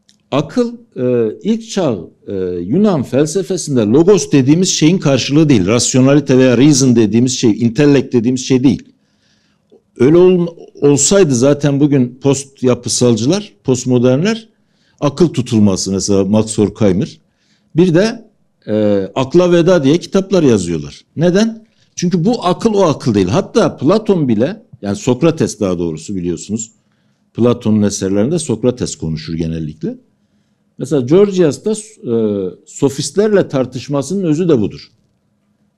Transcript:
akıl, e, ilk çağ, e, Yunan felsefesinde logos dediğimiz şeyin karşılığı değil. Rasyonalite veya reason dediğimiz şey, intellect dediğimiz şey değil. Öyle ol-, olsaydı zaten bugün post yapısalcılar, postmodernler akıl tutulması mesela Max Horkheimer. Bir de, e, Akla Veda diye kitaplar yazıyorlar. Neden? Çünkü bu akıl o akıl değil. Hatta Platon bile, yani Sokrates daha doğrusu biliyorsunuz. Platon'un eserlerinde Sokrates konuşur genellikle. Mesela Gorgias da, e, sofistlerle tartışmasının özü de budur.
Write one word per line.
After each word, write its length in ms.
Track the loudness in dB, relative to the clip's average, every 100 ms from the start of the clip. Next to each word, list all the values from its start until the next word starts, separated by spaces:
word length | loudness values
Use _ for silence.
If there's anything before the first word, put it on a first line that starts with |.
| _ _ -6
akıl, 420 | -4 -4 -4 -4 -6 _ -6
e, 360 | -2 0 -2 -4
ilk 280 | -4 -4 -4
çağ, 280 | -4 -2 -4 -8 _ -10
e, 80 | -6
Yunan 580 | -6 -6 -4 0 0 0
felsefesinde 800 | -2 -2 -2 -2 -4 -6 -4 -2
logos 520 | 2 4 6 4 4
dediğimiz 360 | 0 2 2 2
şeyin 300 | 2 2 2
karşılığı 500 | 0 0 0 2 4
değil. 180 | 2 2
Rasyonalite 720 | 0 0 2 4 4 4 4
veya 200 | 4 4
reason 380 | 4 4 4 4
dediğimiz 420 | 2 2 0 0
şey, 240 | 0 0
intellect 500 | -2 2 2 2 2
dediğimiz 340 | -2 0 -4 0
şey 180 | 0
değil. 180 | 2 0 -6 _ _ _ _ _ _ _ _ _ _ 0
Öyle 180 | 2 6
ol-, 400 | 6 4 -2 -8 -20
olsaydı 600 | -2 2 2 2 2 2
zaten 460 | 2 2 2 0 2
bugün 380 | 2 2 0 -2
post 400 | -2 -2 -4 -4
yapısalcılar, 920 | -2 -2 -2 0 2 2 0 -4 -6 _
postmodernler 840 | -4 -4 0 2 2 2 0 -4 -8 _ _ _ _ -6
akıl 280 | -4 0 0
tutulması 640 | 0 -2 2 2 0 -4
mesela 320 | -4 0 0
Max 340 | 2 0 0 0
Horkheimer. 600 | -2 0 0 0 -4 -10 _ _ _ _ _ 0
Bir 180 | 2
de, 300 | 2 0 -4 -14 _ _ _ -6
e, 80 | -2 0 0 -2
Akla 380 | -4 0 2 4
Veda 320 | 4 4 2
diye 140 | 2 0
kitaplar 440 | 0 -4 0 2
yazıyorlar. 580 | 2 2 0 -6 -8 -16 _ -2
Neden? 480 | 0 2 0 -4 _ _ _ -6
Çünkü 280 | -4 0
bu 200 | 0 -2 -2
akıl 280 | -2 -2
o 80 | 0
akıl 320 | 0 0 -2
değil. 140 | 0 0
Hatta 480 | 0 -2 0 0 0
Platon 520 | 0 0 0 -2 0
bile, 340 | 0 -2 -4 _ -12
yani 140 | -8 -6
Sokrates 640 | -2 0 0 0 -4 -2
daha 180 | -4 -4
doğrusu 360 | -6 -8 -10
biliyorsunuz. 560 | -8 -6 -8 -8 -8 -10 _ _ _ _ _ _
Platon'un 480 | -2 0 0 0 0
eserlerinde 560 | 0 -2 -4 -2 0 -2
Sokrates 580 | -4 -2 -2 -2 -6 -8
konuşur 380 | -8 -8 -8
genellikle. 640 | -8 -6 -6 -10 -10 -10 -12 _ _ _ _ _ _ _ -14
Mesela 240 | -4 -4
Gorgias 640 | 2 2 2 2 0 0
da, 80 | -6
e, 420 | -8 -10 -16 -6 -2 -2 -4 -6 -10 _
sofistlerle 800 | -4 -4 -2 -8 -2 0 2 0
tartışmasının 760 | -2 -4 -8 -8 -6 -4 -4
özü 240 | -2 -2 0
de 120 | 0
budur. 300 | 0 -6 -20 _ _ _ _ _ _ _ _